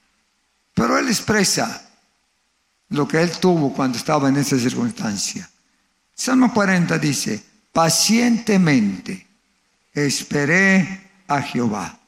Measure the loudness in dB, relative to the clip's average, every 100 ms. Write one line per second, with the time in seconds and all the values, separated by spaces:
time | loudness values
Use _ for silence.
0 | _ _ _ _ _ _ _ -2 0 0
1 | 0 -2 0 0 0 0 -4 -8 -18 _
2 | _ _ _ _ _ _ _ _ -10 -4
3 | -2 0 -2 0 2 2 0 -2 -4 -4
4 | -2 0 2 0 0 0 0 -2 -4 -4
5 | -6 -6 -8 -10 -16 _ _ _ _ _
6 | _ -10 -2 2 2 2 2 2 2 0
7 | -2 -2 -4 -8 -10 _ _ 0 2 2
8 | 2 2 2 0 2 2 4 4 2 -2
9 | -8 -12 -14 _ _ _ _ _ _ -4
10 | -2 -2 -4 -2 2 2 4 4 2 -4
11 | -18 _ -4 -4 -2 -4 -2 -2 -6 -12